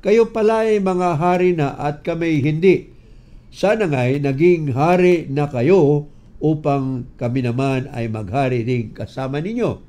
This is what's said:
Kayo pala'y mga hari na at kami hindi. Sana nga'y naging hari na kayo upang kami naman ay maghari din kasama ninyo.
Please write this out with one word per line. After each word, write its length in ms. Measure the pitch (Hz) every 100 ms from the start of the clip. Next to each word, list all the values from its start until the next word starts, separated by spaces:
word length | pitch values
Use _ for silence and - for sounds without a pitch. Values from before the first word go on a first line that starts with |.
Kayo 240 | - 226 220
pala'y 480 | 226 214 220 220 214
mga 400 | 190 185 180 160
hari 400 | 175 180 180 170
na 160 | 143
at 320 | - 143 147
kami 400 | - 170 165 156
hindi. 480 | 139 156 190 170 - - - - - - -
Sana 400 | - 185 220 190
nga'y 320 | 135 123 139
naging 560 | 143 135 175 175 147 123
hari 480 | 160 180 180 175 147
na 160 | 135 143
kayo 560 | 127 123 190 143 147 147 - - -
upang 720 | 151 156 151 139 131 131 120 -
kami 240 | 120 127
naman 480 | 123 120 139 131 127 120
ay 160 | 117
maghari 480 | 110 101 120 135 123
din 320 | 113 123 107
kasama 480 | - 107 - 131 139
ninyo. 400 | 175 233 202 -